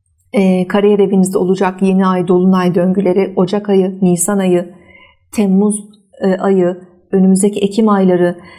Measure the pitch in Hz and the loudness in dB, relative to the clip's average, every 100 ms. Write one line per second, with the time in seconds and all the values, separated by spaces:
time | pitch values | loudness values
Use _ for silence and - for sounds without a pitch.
0 | _ _ _ 226 190 185 180 208 202 202 | _ _ _ 0 0 0 0 0 2 2
1 | 190 196 185 190 180 190 190 185 190 190 | 2 2 0 0 -2 0 -2 -2 0 0
2 | 190 185 175 180 185 185 180 170 185 185 | 0 0 0 2 2 2 0 0 0 0
3 | 196 190 190 - 180 208 208 190 190 190 | -2 -2 -2 -2 -2 -2 -2 0 0 0
4 | 185 175 - 202 185 180 175 - - - | 0 0 -2 -2 0 -2 -2 -12 -20 -20
5 | - _ _ - 196 190 208 208 - _ | -20 _ _ -4 0 2 0 -2 -10 _
6 | _ - 196 185 196 190 175 180 - _ | _ -6 -2 -2 0 0 0 -4 -12 _
7 | _ 196 190 190 208 208 196 233 220 202 | _ 0 2 2 0 0 -2 0 2 2
8 | 190 175 175 175 - | 2 2 0 -4 -12